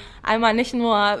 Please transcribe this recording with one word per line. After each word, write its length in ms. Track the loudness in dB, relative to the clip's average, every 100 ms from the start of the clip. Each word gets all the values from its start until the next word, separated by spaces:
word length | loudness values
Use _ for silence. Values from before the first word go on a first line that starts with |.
| -10 -10
einmal 320 | -4 0 2
nicht 200 | 0 -2 -2
nur 220 | 0 2 2 0